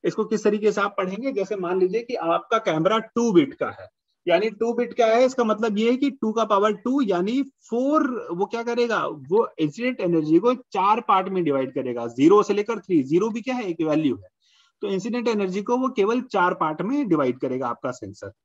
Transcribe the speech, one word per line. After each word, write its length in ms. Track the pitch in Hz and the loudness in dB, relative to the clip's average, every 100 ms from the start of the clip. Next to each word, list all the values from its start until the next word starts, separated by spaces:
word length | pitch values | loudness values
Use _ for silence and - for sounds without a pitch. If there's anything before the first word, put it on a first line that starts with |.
इसको 200 | 185 190 | -4 -4
किस 200 | 202 214 | -2 0
तरीके 280 | 208 208 208 | 0 2 0
से 80 | 202 | 0
आप 140 | 202 - | -2 -2
पढ़ेंगे, 340 | 185 196 269 | -6 -4 -4
जैसे 240 | 208 190 208 | -4 -4 -4
मान 220 | 175 185 | -2 0
लीजिए 240 | 185 214 | 0 0
कि 120 | 233 | -4
आपका 440 | - 165 170 - 226 | -4 -2 -2 0 0
कैमरा 400 | 185 156 170 220 | 0 2 2 0
टू 340 | 220 - 233 | 0 -2 4
bit 220 | 175 139 | 4 4
का 160 | - 117 | -2 -8
है, 180 | 98 92 _ _ _ - | -8 -20 _ _ _ 0
यानी 220 | 175 214 | 2 2
टू 220 | 208 226 | -2 -2
bit 220 | 233 240 | -2 -4
क्या 120 | - 226 | 2 4
है, 180 | 226 | 4
इसका 200 | 254 254 | 2 2
मतलब 340 | 226 208 226 202 | 0 0 0 0
ये 120 | 226 | 0
है 60 | 254 | 2
कि 140 | 285 | 0
टू 220 | - 220 | -2 -4
का 120 | 220 | -2
power 280 | 214 202 208 | 0 2 2
two 280 | 208 247 269 | 0 -2 -2
यानी 420 | 226 175 190 254 | 0 0 0 -2
फ़ोर, 880 | 277 _ - 233 262 311 269 240 131 | -4 _ -6 -2 2 2 0 -4 -8
वो 160 | 170 202 | -4 -4
क्या 160 | 233 | -4
करेगा, 440 | 233 240 240 208 151 | -4 -2 0 0 -2
वो 420 | 156 135 196 - - | -8 -2 0 0 -2
incident 420 | 151 180 247 254 | -4 -2 -6 -2
energy 380 | 185 170 151 160 | 0 0 4 4
को 160 | 233 | 4
चार 460 | 254 - 202 190 220 | 0 -4 0 2 2
part 280 | 233 196 190 | 4 2 2
में 160 | 190 | -2
divide 300 | 165 135 131 | 0 0 0
करेगा, 320 | 139 127 120 117 | -4 -4 -4 -6
ज़ीरो 360 | 117 147 208 | 4 6 6
से 120 | 202 | 4
लेकर 240 | 202 208 220 | -2 -2 -6
थ्री। 240 | - 175 | 0 0
ज़ीरो 260 | 131 165 220 | 2 0 0
भी 120 | 220 | -4
क्या 140 | 220 | -6
है, 100 | 254 | -6
एक 180 | 208 170 | -6 -4
value 340 | 156 151 156 107 | 0 0 0 -2
है, 120 | - _ _ _ _ _ | -10 _ _ _ _ _
तो 80 | 208 | -4
incident 400 | 190 214 240 233 | -4 -4 -4 -2
energy 340 | 214 190 185 | -2 -2 -4
को 140 | 202 247 | -2 -2
वो 120 | 262 | -2
केवल 320 | 254 196 247 | 0 0 0
चार 340 | 254 202 180 | -2 0 0
part 280 | 185 160 156 | 0 -4 -4
में 260 | 185 285 247 | -4 -4 0
divide 300 | 160 135 127 | 0 0 -2
करेगा 300 | 139 127 123 | -4 -4 -6
आपका 220 | 117 131 | -6 -8
sensor। 420 | 123 98 95 98 - | -10 -14 -14 -16 -16